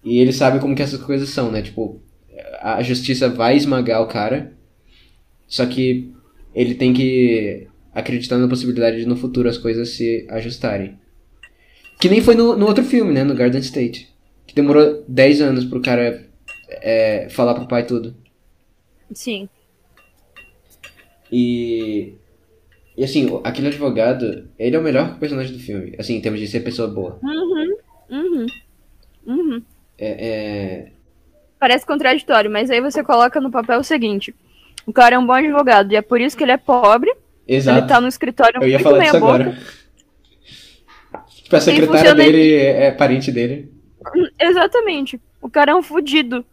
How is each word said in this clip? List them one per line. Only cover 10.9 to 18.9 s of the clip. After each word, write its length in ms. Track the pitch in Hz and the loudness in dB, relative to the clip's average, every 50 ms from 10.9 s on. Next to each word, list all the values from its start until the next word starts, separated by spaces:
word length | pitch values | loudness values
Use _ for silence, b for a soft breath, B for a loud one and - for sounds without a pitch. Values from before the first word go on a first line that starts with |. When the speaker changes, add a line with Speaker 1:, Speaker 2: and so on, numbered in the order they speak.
| - _ _ _ _ _ _ _ _ _ - b b b b b b b b b b _ | -14 _ _ _ _ _ _ _ _ _ -20 b b b b b b b b b b _
Speaker 1:
Que 80 | - 180 | 2 2
nem 140 | 196 226 - | 4 4 6
foi 120 | 247 233 | 6 4
no, 220 | 226 233 233 214 | 6 4 2 2
no 100 | 208 202 | 2 2
outro 160 | 214 202 202 254 | 2 2 2 0
filme, 280 | - - 240 214 185 147 | 2 2 0 2 2 0
né? 120 | 131 135 | 0 0
No 100 | 143 135 | -2 0
Garden 260 | 123 123 123 123 139 | 0 0 0 0 -2
State. 480 | 131 - - 143 123 120 - - - _ _ _ _ _ _ _ _ | -6 -6 -6 -4 -4 -4 -6 -10 -20 _ _ _ _ _ _ _ _
Que 80 | - - | -6 -2
demorou 500 | 147 143 143 147 151 151 147 - - - | 0 2 4 6 6 6 4 2 -4 -10
dez 340 | - 127 123 131 139 147 147 151 | -8 0 4 4 4 4 4 2
anos 240 | 139 131 127 127 | 0 0 -2 -4
pro 160 | 127 131 123 127 | -4 -6 -6 -2
cara, 440 | 127 123 120 120 117 117 - - _ _ _ _ - - - _ - | -2 -2 0 0 -2 -4 -8 -16 _ _ _ _ -20 -20 -20 _ -20
é, 600 | - - - 110 113 113 110 110 107 101 - - | -20 -10 -4 -2 0 2 2 0 0 -4 -6 -8
falar 260 | - - 123 120 123 | -4 -2 0 0 0
pro 140 | 123 - - | -2 -4 -4
pai 160 | 123 120 117 | -4 -4 -2
tudo. 300 | - 127 120 110 113 - _ _ _ _ _ _ _ _ _ _ _ _ _ _ _ | -2 -4 -6 -6 -8 -16 _ _ _ _ _ _ _ _ _ _ _ _ _ _ _